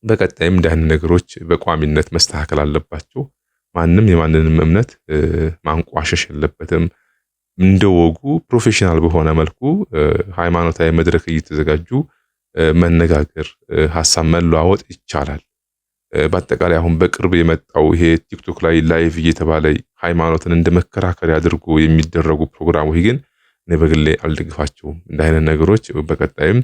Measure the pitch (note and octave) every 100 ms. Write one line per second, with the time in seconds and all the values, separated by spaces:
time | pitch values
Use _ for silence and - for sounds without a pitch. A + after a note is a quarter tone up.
0 | A2+ A2 F#2 - E2 F#2 E2+ D#2+ D#2+ D#2
1 | D#2+ F2 - - E2 E2 - D#2+ D#2 D2+
2 | D2+ E2+ - D#2+ D2+ D2+ D2 D2 - D#2
3 | - - C#3 _ _ _ _ F2 E2 F2
4 | A2 E2+ D#2+ D#2+ D#2+ D#2+ D#2+ F2+ B2 _
5 | - D2+ D#2 D#2+ D#2+ D#2+ D#2 D#2+ E2+ -
6 | D#2+ F2 - D2 D2+ _ E2 E2+ E2+ _
7 | _ _ _ _ _ - F#2 F#2+ G2+ F2+
8 | E2 E2 C#3 D#3 - A#2+ A2 G#2+ G2 E2
9 | E2 E2 D#2+ D#2 D#2+ - C3 F3+ G#3 D#2
10 | D2+ - - F2 E2+ E2+ E2+ E2 E2 E2
11 | D#2 D#2+ - D#2+ - D2+ D2+ D2+ E2+ B2+
12 | D3+ _ _ _ _ - D#2+ D#2+ F2 E2+
13 | E2 D#2 D2 - D#2 _ _ D#2 D#2 D#2+
14 | D#2+ - D#2+ E2+ E2+ D#2+ E2 G2+ - -
15 | _ D#2+ C#2+ C#2+ _ _ _ _ _ _
16 | _ - D2+ F2+ - - F2 E2 E2+ E2
17 | F2+ - F#2 F2 E2 D#2+ _ - D#2 E2
18 | E2+ E2 _ - - E2+ E2 E2 D#2+ E2
19 | E2 D#2+ D#2+ D#2+ D#2+ D#2 D2+ D2+ - _
20 | F2 F2 E2 D#2+ E2+ E2+ E2+ F2 F2+ -
21 | F#2 F2 E2 D#2 E2+ E2 - D#2+ D#2 D#2+
22 | D#2+ E2+ D#2+ D#2 D#2 _ D#2 D#2+ D#2 E2+
23 | F#2+ C3 - _ _ _ - E2 D#2+ D#2
24 | D2+ D#2 D#2 D#2 D#2+ D#2 D2 _ D#2 D#2+
25 | - D#2+ D#2+ D#2+ D#2 D#2 D#2+ A2 - C#2+
26 | D#2 D#2+ D2+ - D#2 A2+